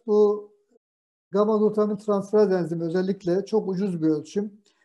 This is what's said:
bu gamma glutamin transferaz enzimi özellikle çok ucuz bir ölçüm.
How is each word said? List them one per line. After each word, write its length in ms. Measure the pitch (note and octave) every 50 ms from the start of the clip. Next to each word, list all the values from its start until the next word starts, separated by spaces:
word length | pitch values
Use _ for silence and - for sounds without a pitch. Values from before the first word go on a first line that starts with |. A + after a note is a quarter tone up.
| _
bu 420 | A3+ G#3 G#3 G#3+ G#3 G#3 G#3 - - _ _ _ _ _ _ _ _ _ _ _ _ _ _ _ _
gamma 260 | - G3 G#3 G#3+ A3
glutamin 400 | G#3 G#3+ G#3 G#3 G#3 G#3+ G#3 G#3+
transferaz 540 | G3+ - - G3+ G3 G3 - - G#3+ G#3+ F#3+
enzimi 320 | F#3 F#3 E3+ D3+ E3+ E3 E3
özellikle 600 | E3 D#3+ F#3 F#3 F#3 G3 G3 - F3 F3 G3 G3
çok 220 | - G#3+ G#3+ F#3
ucuz 340 | F#3 F#3+ F3 G3+ G3 F3+ E3
bir 60 | D#3
ölçüm. 540 | D#3+ D#3 D3+ D#3 - - G3 G3+ G#3+ - - _ _ _ _